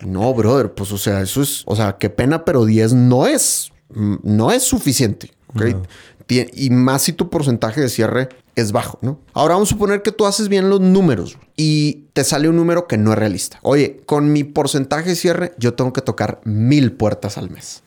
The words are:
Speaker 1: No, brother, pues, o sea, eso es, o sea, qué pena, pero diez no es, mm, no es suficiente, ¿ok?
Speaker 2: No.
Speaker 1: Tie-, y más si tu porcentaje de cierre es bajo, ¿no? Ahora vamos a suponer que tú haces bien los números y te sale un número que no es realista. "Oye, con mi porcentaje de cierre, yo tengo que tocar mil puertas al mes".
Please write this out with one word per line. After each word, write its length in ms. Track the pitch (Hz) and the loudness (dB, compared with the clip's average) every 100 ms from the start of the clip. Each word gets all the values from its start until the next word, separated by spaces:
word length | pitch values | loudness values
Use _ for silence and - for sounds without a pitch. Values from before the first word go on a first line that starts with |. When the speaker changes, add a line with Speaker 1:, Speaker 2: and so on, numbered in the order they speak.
| 95 | -8
Speaker 1:
No, 260 | 92 120 | -4 -2
brother, 380 | 120 107 139 110 | 0 2 2 0
pues, 200 | - 98 | -4 -8
o 60 | 101 | -4
sea, 220 | 110 98 | -2 -2
eso 220 | 95 135 | -2 -2
es, 220 | 139 - - | -2 -4 -4
o 80 | |
sea, 240 | 104 104 - | -2 -2 -2
qué 120 | 101 | -4
pena, 340 | - 127 160 | -2 -2 0
pero 200 | - 131 | 0 2
diez 280 | 110 110 113 | 4 4 4
no 340 | 127 123 123 214 | 4 4 4 2
es, 460 | 262 - - - _ _ | 2 -2 -4 -8 _ _
mm, 220 | 107 104 98 | -4 -2 -2
no 300 | 101 107 123 | 0 2 2
es 100 | 247 | 2
suficiente, 680 | - 254 143 123 113 - - _ _ | 0 -2 0 0 0 -2 -10 _ _
¿ok? 140 | 117 | -2
Speaker 2:
No. 200 | 117 95 90 - - _ - | -2 -2 -8 -16 -20 _ -2
Speaker 1:
Tie-, 220 | 123 - | -2 -2
y 160 | - 135 | -4 0
más 320 | 123 127 135 | 4 4 2
si 100 | - | -2
tu 160 | 160 180 | -2 -4
porcentaje 520 | 170 139 117 113 131 | -2 0 0 -2 -2
de 80 | 127 | -2
cierre 400 | - 110 123 127 - _ - | 0 0 0 -4 -8 _ -4
es 160 | 107 | -2
bajo, 260 | 113 113 - | -2 -4 -6
¿no? 180 | 123 147 _ | -8 -8 _
Ahora 220 | - 156 | 0 2
vamos 140 | 180 208 | 2 2
a 40 | |
suponer 280 | 208 202 202 | 0 0 0
que 100 | 214 | -2
tú 140 | 208 202 | 0 0
haces 220 | 202 208 | 0 0
bien 200 | 196 190 | 0 2
los 100 | 196 | 4
números 580 | 185 196 175 104 - - _ - | 4 4 2 0 -4 -12 _ -4
y 500 | 156 151 147 - - | 0 2 0 -4 -6
te 120 | - | -4
sale 240 | 131 147 160 | -2 0 2
un 80 | 170 | 2
número 300 | 170 170 - | 2 0 0
que 120 | 110 | 0
no 140 | 107 | 2
es 60 | 104 | 2
realista. 400 | 107 90 - - | 0 -2 -8 -6
"Oye, 400 | - 143 131 - - | 0 2 0 -4 -4
con 260 | 147 147 | 0 2
mi 120 | 147 | 0
porcentaje 680 | 143 156 135 139 131 147 180 | 0 -2 -2 -2 -2 -4 -2
de 60 | 170 | -2
cierre, 360 | 180 170 180 - | 0 0 -4 -2
yo 160 | 120 | -2
tengo 180 | 120 127 | 0 -2
que 100 | 131 | -2
tocar 380 | 123 107 107 - | -4 -4 -4 -4
mil 480 | 110 107 117 147 123 | -4 0 2 4 2
puertas 460 | - 107 - 101 - | 2 -2 -2 -8 -8
al 120 | 90 | -12
mes". 320 | - - - | -12 -18 -20